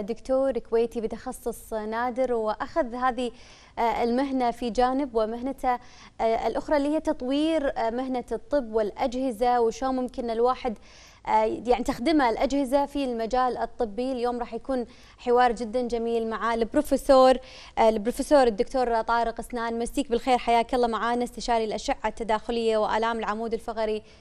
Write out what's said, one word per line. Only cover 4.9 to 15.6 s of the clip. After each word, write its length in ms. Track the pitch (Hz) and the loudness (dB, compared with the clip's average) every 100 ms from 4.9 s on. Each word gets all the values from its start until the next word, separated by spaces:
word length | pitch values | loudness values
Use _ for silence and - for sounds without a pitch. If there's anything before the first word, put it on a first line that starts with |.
| 262 285 226 | 2 0 0
ومهنته، 640 | 214 233 254 262 254 240 - - - - | -2 -2 -6 -4 -2 -2 -4 -20 -18 -2
آه، 260 | 226 226 233 | 0 0 0
الأخرى 300 | 247 - 302 | -4 0 0
اللي 100 | 277 | 2
هي 120 | 311 | 0
تطوير، 800 | 311 302 254 285 311 320 277 - | 0 -2 0 0 2 2 0 -2
آه، 120 | 226 | -2
مهنة 340 | 233 262 254 240 | -2 -2 -4 -4
الطب 420 | 220 - 294 233 | -6 -2 -2 0
والأجهزة، 880 | 220 214 - 262 247 269 208 247 247 | 0 0 -2 -2 -2 -2 0 2 4
وشلون 340 | 226 220 262 262 | 2 0 -2 -2
ممكن 340 | 254 262 240 | -4 -6 -6
الواحد، 480 | 226 240 254 254 208 - - - - - | 0 2 2 -4 -6 -14 -20 -20 -14 0
آه، 40 | 214 | 2
يعني 400 | 220 226 220 233 | 2 -2 0 0
تخدمه 460 | 247 254 240 311 254 | 0 -2 2 4 4
الأجهزة 560 | 220 269 277 269 277 277 | 2 0 0 2 2 0
في 200 | 285 269 | -2 -4
المجال 520 | 233 226 254 254 240 | -4 -2 0 0 0
الطبي. 540 | 233 - 233 202 254 | -6 -4 -4 -2 -4
اليوم 280 | 254 240 240 | -2 -2 -4
راح 140 | - | -6
يكون 320 | 226 - 262 226 - - - | -8 -4 -4 -4 -10 -20 -8
حوار 340 | - 240 247 | 2 4 4
جدًا 360 | 208 | 2